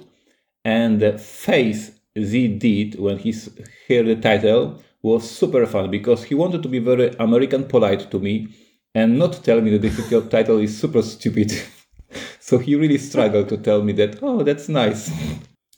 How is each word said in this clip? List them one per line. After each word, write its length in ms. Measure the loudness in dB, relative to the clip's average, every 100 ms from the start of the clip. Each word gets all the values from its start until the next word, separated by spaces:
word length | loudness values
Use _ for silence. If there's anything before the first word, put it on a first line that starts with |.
| -16 _ _ _ _ _
And 360 | -2 0 2 2
the 180 | 2 0
face 720 | -8 -10 0 2 2 -2 -10 -20 _ -8
Z 400 | -2 0 0 0
did 400 | 0 0 -2 -4
when 180 | -4 -4
he 140 | -4
s-, 180 | -6 -10 -20 -20 -10 0
heard 160 | 2 2
the 100 | 2
title 640 | 2 4 4 2 0 -6 _ _
was 280 | 0 0 -2
super 360 | -4 0 2 0
fun, 240 | -2 -2
because 340 | -2 0 0
he 120 | 0 -2
wanted 260 | 0 -2
to 80 | -4
be 80 | -2
very 300 | 0 2 2 0
American 460 | 2 2 2 -2
polite 480 | 0 2 2 0 -4
to 80 | -6
me 300 | -4 -4 -6 -16 _ _ _
and 240 | 0 2 4
not 260 | 0 0
tell 160 | 2 2
me 160 | 4 2
that 120 | 0 -2 0
the 120 | 0
<laughs> 80 | 2
title 300 | 0 2 2
is 180 | 0 -2
super 240 | -2 0
stupid. 500 | 0 -2 -4 0 -2 -4
<laughs> 60 | -10 -20 _ _ -18 -16 -16 -14
So 200 | 0 0
he 160 | 2 0
really 240 | 2 0
struggled 500 | -2 0 2 2 0
to 80 | -2
tell 240 | 0 2
me 100 | 2
that, 260 | 0 0 -2
"Oh, 220 | -4 0
that's 260 | 0 -2 -2
nice." 400 | 0 0 -2 -8 -8 -8 -10 -14 _ _